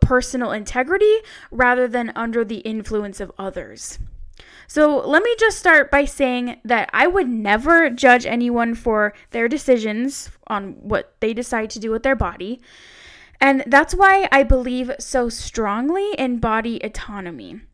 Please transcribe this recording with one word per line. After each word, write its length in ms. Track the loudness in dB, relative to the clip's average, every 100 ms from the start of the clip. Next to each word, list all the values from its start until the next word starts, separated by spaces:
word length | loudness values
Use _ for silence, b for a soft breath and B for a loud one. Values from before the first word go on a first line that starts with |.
personal 500 | 4 4 2 -4 -4
integrity 680 | -6 -4 -2 0 2 4 4 0 B B
rather 360 | 0 2 4 2
than 260 | -2 -4 -4
under 280 | -4 -2
the 140 | -2 -4
influence 640 | -6 -6 -4 -4 -4 -8
of 100 | -12 -10
others. 600 | -10 -8 -12 -12 -12 -12 -12 -14 -18 -20 B B -6
So 320 | 2 4 4
let 240 | 2 2
me 120 | 4 2
just 200 | 2 2
start 320 | 4 6 6
by 140 | 2
saying 560 | 0 0 0 0 -4 -8
that 260 | -2 0 0
I 140 | 2 2
would 220 | 2 0
never 640 | -2 0 2 4 4 4
judge 360 | 4 6 6 4
anyone 480 | -2 0 0 -2
for 400 | -2 -2 0 0 b b
their 180 | -4 -2
decisions 840 | 0 2 2 2 -4 -4 -6 -12 -16 -8
on 260 | -6 -6
what 420 | -12 -4 -4 -4 _
they 120 | -4
decide 380 | -4 -4 -6 -6
to 80 | -8
do 120 | -6
with 120 | -2
their 120 | 0
body. 460 | 0 -2 -6 -10 -10 B B B B B B B 0
And 240 | 2 2 0
that's 280 | -2 -2
why 340 | 2 4 4 4
I 120 | 2
believe 480 | 4 2 0 -6 -6 -10
so 300 | -4 -2 -2
strongly 840 | -4 -8 -4 -2 -2 -2 -2 -2 -4
in 200 | -4 -2
body 420 | 0 0 -2 -6
autonomy. 760 | -8 -10 -12 -12 -12 -12 -14 -18 -20